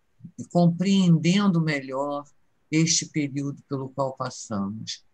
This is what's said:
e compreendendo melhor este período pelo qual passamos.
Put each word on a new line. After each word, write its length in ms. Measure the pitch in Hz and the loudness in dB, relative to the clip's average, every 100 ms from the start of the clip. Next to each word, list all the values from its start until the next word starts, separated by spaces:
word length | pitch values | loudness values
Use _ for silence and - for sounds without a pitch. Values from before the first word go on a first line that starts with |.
| _ _ - - | _ _ -20 -16
e 80 | - | -4
compreendendo 1120 | 175 175 170 185 196 180 165 147 196 208 165 | 2 4 4 2 4 6 4 4 2 2 2
melhor 680 | 156 147 131 131 143 143 143 _ _ _ - | 0 -2 -4 -6 -4 -6 -10 _ _ _ -2
este 380 | 156 165 - 165 | 2 2 2 -2
período 560 | 160 143 143 139 - | -4 -4 -4 -6 -8
pelo 260 | - 139 131 | -8 -8 -6
qual 260 | - 135 - | -4 -4 -4
passamos. 880 | 127 - - 104 98 107 110 - _ | -10 -10 -8 -6 -6 -8 -12 -14 _